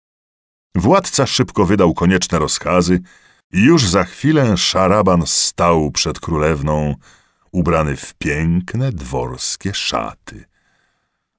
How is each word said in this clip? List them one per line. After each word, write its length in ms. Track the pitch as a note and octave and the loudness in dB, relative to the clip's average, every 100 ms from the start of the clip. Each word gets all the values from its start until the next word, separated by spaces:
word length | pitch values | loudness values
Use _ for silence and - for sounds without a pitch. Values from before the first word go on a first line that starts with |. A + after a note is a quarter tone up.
| _ _ _ _ _ _ _ - | _ _ _ _ _ _ _ -2
Władca 520 | F#2 F#3+ F#3+ - B2+ | 2 2 2 -2 0
szybko 380 | - - - F#2 | 0 -2 0 2
wydał 280 | G2+ F2+ | 4 2
konieczne 460 | D#2 F2 F2+ - E2 | 2 2 2 0 -2
rozkazy 600 | D2+ - D2 F2+ E2+ F2+ - - _ _ _ | -2 -4 0 0 2 0 -2 -20 _ _ _
i 80 | F#2 | 2
już 260 | A#2 E3 G#2+ | 4 4 4
za 160 | F#2 | 0
chwilę 540 | F2+ - C3+ D#3 B2+ F#2 | -2 -2 0 2 2 0
Szaraban 720 | - F#2 F#2 G#2 F#2+ F2 D#2 | 0 0 2 4 4 2 2
stał 640 | - - - F2 E2+ D2+ | -2 -4 0 2 2 0
przed 280 | - E2 D2+ | -2 -4 -6
królewną, 760 | - D#2+ D2+ D#2 C#2+ D2+ D2+ C#2+ - _ _ _ _ | -4 -2 0 0 -2 -2 -2 -6 -10 _ _ _ _
ubrany 440 | F2+ E2+ E2 D2+ C#2 | -2 0 2 0 -4
w 180 | - | -8
piękne 800 | - - D2 - F3+ F3+ A2+ C3+ | -8 -6 -2 0 0 -2 -4 -4
dworskie 800 | F#2+ C2 C3 B2 B2+ - - F#2+ | -6 -8 -6 -6 -8 -10 -8 -8
szaty. 720 | G2+ - - G#1+ - - G#2+ - _ _ _ _ _ _ _ _ | -6 -4 -4 -6 -10 -20 -20 -20 _ _ _ _ _ _ _ _